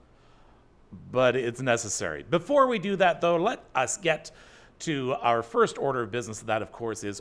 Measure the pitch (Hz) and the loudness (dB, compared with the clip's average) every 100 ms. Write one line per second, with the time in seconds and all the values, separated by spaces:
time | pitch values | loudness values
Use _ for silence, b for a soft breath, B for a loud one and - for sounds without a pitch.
0 | b b b b b b b _ - 92 | b b b b b b b _ -20 -20
1 | 90 123 127 123 120 117 135 117 104 - | -4 2 4 4 -2 -2 0 0 0 -4
2 | 92 76 - 170 - 285 262 233 196 190 | -4 -6 -2 -2 2 4 4 2 -2 2
3 | 185 165 170 170 190 262 - 131 123 - | 2 4 2 2 0 -4 -4 -2 -2 0
4 | 160 - - B B B B - - 143 | 0 -2 -4 B B B B -12 -4 -2
5 | 127 135 120 117 117 247 220 - 139 127 | -2 0 2 2 0 2 0 0 -2 -2
6 | 110 120 117 107 113 110 104 - 117 107 | -2 -4 -6 -8 -2 -2 -2 -8 -8 -6
7 | 101 98 | -6 -8